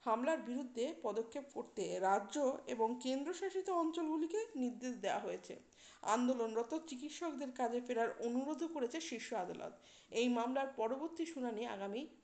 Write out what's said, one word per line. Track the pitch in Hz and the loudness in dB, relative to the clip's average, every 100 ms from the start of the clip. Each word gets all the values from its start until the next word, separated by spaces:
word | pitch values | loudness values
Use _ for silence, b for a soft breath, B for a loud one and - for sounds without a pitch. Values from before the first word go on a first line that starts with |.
| - | 4
হামলার | 226 262 320 214 | 4 4 2 0
বিরুদ্ধে | 247 254 233 254 330 | -4 -4 -2 -2 0
পদক্ষেপ | 226 202 226 285 277 - | -2 -2 -2 -6 -8 -10
করতে | 240 - 175 180 190 | -8 -4 -2 2 4
রাজ্য | 202 202 302 269 277 - | 4 2 2 2 2 -4
এবং | 247 226 247 | 2 2 2
কেন্দ্রশাসিত | 254 269 285 359 381 381 381 349 | 0 0 0 -2 -2 -2 0 2
অঞ্চলগুলিকে | 320 330 320 311 320 415 453 - | 2 2 0 2 2 0 -2 -2
নির্দেশ | 247 - 247 220 | -2 -2 -6 -2
দেওয়া | 190 208 226 | 0 0 -2
হয়েছে। | 180 - - - B B B - | -6 -8 -14 -14 B B B 2
আন্দোলনরত | 220 247 254 226 220 233 320 - | 4 4 4 2 0 0 -2 -4
চিকিৎসকদের | 247 294 - 339 277 269 247 | -8 -8 -4 -4 -2 -6 0
কাজে | 240 240 247 | 2 2 0
ফেরার | 233 233 - 233 | 2 2 2 0
অনুরোধও | 240 277 302 330 | 0 0 0 -2
করেছে | 320 247 320 - | 0 0 0 -4
শীর্ষ | 233 - 220 | -6 -2 -2
আদালত। | 185 - 160 - B B B 220 | -2 -4 -8 -10 B B B 2
এই | 247 240 | 4 4
মামলার | 240 262 269 262 | 2 2 0 0
পরবর্তী | 226 269 320 330 330 | 0 0 -4 -4 -4
শুনানি | 277 247 214 240 | -2 -2 -2 -2
আগামী | 202 196 214 302 - | -2 -2 -2 -6 -12